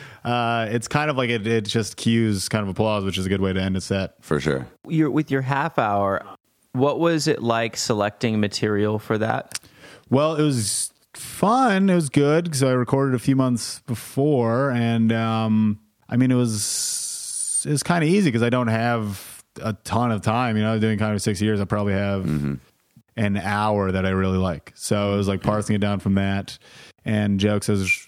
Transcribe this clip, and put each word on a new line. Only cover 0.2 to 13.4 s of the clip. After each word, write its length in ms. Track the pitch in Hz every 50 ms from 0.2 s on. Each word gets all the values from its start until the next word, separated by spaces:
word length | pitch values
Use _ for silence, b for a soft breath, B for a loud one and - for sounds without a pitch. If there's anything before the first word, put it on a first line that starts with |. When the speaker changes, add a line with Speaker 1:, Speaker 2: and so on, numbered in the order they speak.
Speaker 1:
So, 80 | B 120
uh, 380 | 120 123 117 117 117 117 113 104
it's 160 | 113 120 -
kind 240 | - - 147 151 151
of 60 | 139
like 140 | 131 127 117
it, 180 | 120 113 101 117
it 160 | 117 113 104
just 320 | 107 - 113 101 - -
cues 520 | - - 120 117 113 113 107 104 95 - -
kind 140 | - 110
of 60 | 104 98
applause, 360 | 90 - 107 110 107 104 95
which 140 | 98 85 95
is 80 | 92
a 20 | 95
good 120 | 98 95
way 120 | 98 95
to 80 | 92 95
end 160 | 92 95 95
a 40 | 92
set. 420 | - - 98 98 92 - _ _
Speaker 2:
For 160 | - - 78 71
sure. 300 | 67 78 69 67 - - - _ -
Speaker 3:
You're, 240 | - 165 160 156 143
with 220 | - 156 151 -
your 100 | 135 135
half 380 | 131 131 139 139 151 165 - 143
hour, 440 | 117 104 101 101 101 98 98 - - - - - _ _ _ _ _ _ -
what 260 | 127 135 147 139 143
was 260 | 165 170 165 156 143
it 160 | 156 139 -
like 340 | 117 117 113 113 117 113 -
selecting 600 | - - - 113 104 101 104 - - - 117 110 107
material 600 | 104 101 - - 110 107 104 101 104 107 107 107
for 180 | - - 113 107
that? 400 | 107 113 113 131 - - - - B B B B B B B B B B
Speaker 1:
Well, 280 | 123 135 151 156 160
it 60 | 147 151
was 480 | 151 135 120 104 98 - - - - _ _ _ _
fun. 800 | - - - - - - - 202 240 262 262 233 196 190 196 196
It 40 | 180
was 120 | 175 156 135
good 420 | - 143 143 143 151 165 175 175
'cause 120 | 151 127
I 80 | 135 131
recorded 460 | 127 127 123 - 143 139 139 135 127
a 20 | 117
few 160 | - 139 135
months 460 | 135